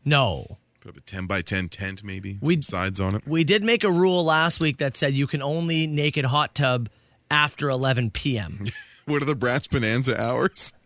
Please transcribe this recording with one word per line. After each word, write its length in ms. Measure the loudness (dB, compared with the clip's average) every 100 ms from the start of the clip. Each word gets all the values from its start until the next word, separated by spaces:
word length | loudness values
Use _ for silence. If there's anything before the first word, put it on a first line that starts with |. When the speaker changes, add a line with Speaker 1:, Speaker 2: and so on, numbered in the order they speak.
Speaker 1:
No. 540 | 2 2 4 0 -8 -16 _ _
Speaker 2:
Put 100 | -20
up 60 | -20
a 20 |
ten-by-ten 720 | -14 -10 -2 -2 0 -4 -4
tent, 340 | -8 -10 -10
maybe. 340 | -12 -10 -10 -4
Speaker 1:
We 140 | 0 0
Speaker 2:
Some 60 |
sides 360 | 0 -2 -2 0
on 140 | 0
it. 120 | -2 -2
Speaker 1:
We 180 | 0
did 200 | 2 2
make 180 | 2 2
a 80 | 2
rule 320 | 4 4 4
last 360 | 4 4 2 2
week 160 | 0 0
that 180 | -2
said 200 | 0 0
you 120 | 0 0
can 140 | -2
only 460 | -4 -2 0 0 0
naked 400 | 0 0 0 0
hot 280 | 0 0
tub 360 | 0 0 0 -2 _ _ _ _
after 400 | 2 2 0 -2
eleven 400 | 0 2 2 0
P 280 | -2 -2 -2
M. 280 | -4 -6 -8
Speaker 2:
<laughs> 40 | -8 -16 -16 -4
What 160 | -2
are 40 | 0
the 80 |
Brass 320 | 0 0 0 0
Bonanza 520 | 0 2 2 2 0
hours? 520 | 0 0 0 0 -4 -4